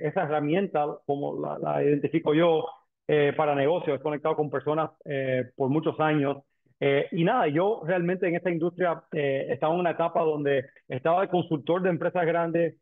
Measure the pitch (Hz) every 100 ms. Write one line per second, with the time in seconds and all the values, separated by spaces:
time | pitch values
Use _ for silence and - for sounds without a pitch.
0 | 151 190 151 151 147 175 196 151 147 -
1 | - 143 143 147 147 147 147 147 143 147
2 | 139 165 156 151 170 160 - - _ _
3 | - 151 143 139 151 143 139 175 160 135
4 | 151 147 156 156 151 139 147 156 151 -
5 | - 139 131 127 123 - 131 151 156 139
6 | 156 151 139 139 - _ _ - 139 139
7 | - 180 170 247 165 147 196 226 160 185
8 | 175 185 185 170 180 165 170 175 180 165
9 | - 160 139 135 - 127 156 175 175 156
10 | 170 - 160 151 143 139 131 _ - 127
11 | 165 175 196 175 170 156 156 180 185 160
12 | 170 180 170 170 170 170 165 -